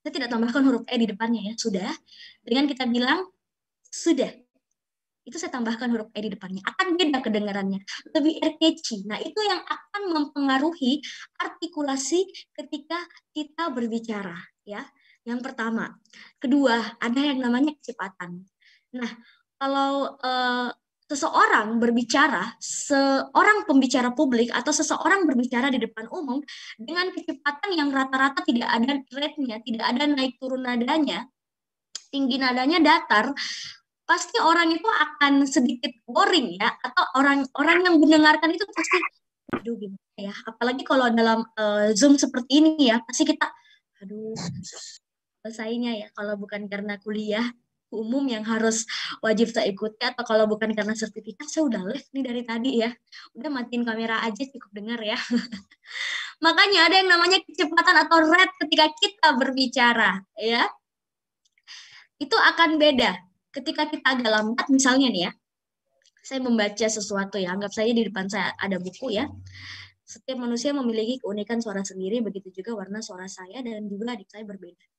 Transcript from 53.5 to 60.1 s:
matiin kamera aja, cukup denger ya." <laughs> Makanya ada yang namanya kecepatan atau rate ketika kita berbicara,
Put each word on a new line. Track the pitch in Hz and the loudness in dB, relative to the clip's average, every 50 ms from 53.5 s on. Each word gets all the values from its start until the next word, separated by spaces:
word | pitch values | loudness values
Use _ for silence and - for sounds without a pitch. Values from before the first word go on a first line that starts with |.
matiin | 285 254 240 233 240 240 | -6 -6 -6 -6 -4 -4
kamera | 240 233 220 220 226 226 226 220 | -2 -2 -2 -4 -4 -4 -2 -2
aja, | - 233 208 196 269 | -2 -4 -4 -6 -10
cukup | 269 _ 269 - _ | -10 _ -20 -20 _
denger | - 208 202 220 233 233 220 208 | -14 -12 -10 -8 -8 -6 -6 -6
ya." | 226 254 | -6 -6
<laughs> | - - 240 233 - - - - - _ _ _ _ - - - - - - - - - - _ 302 | -4 -2 -2 -2 -2 -4 -12 -16 -16 _ _ _ _ -16 -10 -8 -8 -6 -6 -6 -8 -10 -10 _ 2
Makanya | 320 330 349 392 403 403 349 330 | 2 4 4 4 4 6 6 6
ada | 339 330 381 | 6 6 4
yang | 381 381 | 6 6
namanya | 349 339 339 349 381 381 | 4 4 4 4 2 0
kecepatan | - - - - 359 302 330 330 330 359 359 311 320 | 0 -6 -2 -2 -2 2 2 2 4 6 6 6 4
atau | 320 330 330 320 311 | 6 4 4 6 6
rate | 339 359 381 381 - - | 6 4 4 4 2 -6
ketika | 320 302 320 311 311 311 311 | -4 0 4 4 4 4 4
kita | - - 403 - _ - 311 294 | -2 -4 -4 -2 _ 4 4 4
berbicara, | 247 269 269 262 262 269 254 - 262 240 240 233 226 220 196 | 4 0 0 0 -2 -2 -2 2 2 4 4 4 4 2 2